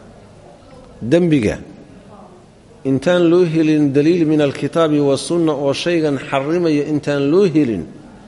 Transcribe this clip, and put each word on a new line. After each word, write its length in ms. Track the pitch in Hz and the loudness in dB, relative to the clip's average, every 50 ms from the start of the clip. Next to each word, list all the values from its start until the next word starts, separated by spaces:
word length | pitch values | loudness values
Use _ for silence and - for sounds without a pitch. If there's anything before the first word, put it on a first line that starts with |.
| - - - - - - - - - - - - - - - - - - - - - | -20 -20 -20 -20 -20 -20 -20 -20 -20 -20 -20 -20 -20 -20 -20 -20 -20 -20 -18 -12 -4
Dembiga 560 | 113 147 175 180 170 151 139 107 98 - - - - - - - - - - - - - - - - - - - - - - _ - - - - | 0 0 2 2 2 2 2 0 0 -4 -4 -12 -18 -20 -20 -20 -20 -20 -20 -20 -20 -20 -20 -20 -20 -20 -20 -20 -20 -20 -20 _ -20 -20 -10 -4
intaan 440 | 135 135 127 - 175 180 180 175 165 | -2 -2 0 0 0 2 2 2 4
loo 160 | 170 180 185 | 4 4 2
helin 480 | 165 156 165 156 156 156 151 151 143 131 | 2 0 0 0 2 2 2 2 2 2
daliil 320 | 147 147 160 180 180 165 | 2 2 2 2 2 2
min 160 | 151 156 151 | 2 2 2
alkitaabi 580 | 147 139 127 - - 139 - 170 165 156 151 147 | 0 0 -2 -4 -8 -4 0 0 0 2 2 0
wa 180 | 143 139 139 131 | 2 2 0 -2
sunna 340 | - - 170 175 165 160 151 | -2 -4 -2 0 0 0 -2
oo 200 | 131 147 139 135 | -2 -2 -2 -2
shaygan 420 | - - 175 175 165 156 151 143 127 | -2 -2 -2 -2 0 0 -2 -2 -4
xarrimaya 680 | - - - 135 135 147 165 180 175 165 151 143 143 147 | -4 -4 -4 -4 -2 -2 -2 0 0 0 0 0 -2 -2
intaan 420 | 151 143 - 151 143 143 139 139 | -4 -4 -2 -2 -2 -2 0 2
loo 140 | 156 190 208 | 2 2 2
helin, 400 | 185 147 156 147 120 107 87 78 - - - - - - - - | 2 2 0 0 0 -2 -4 -6 -10 -14 -20 -20 -20 -20 -20 -20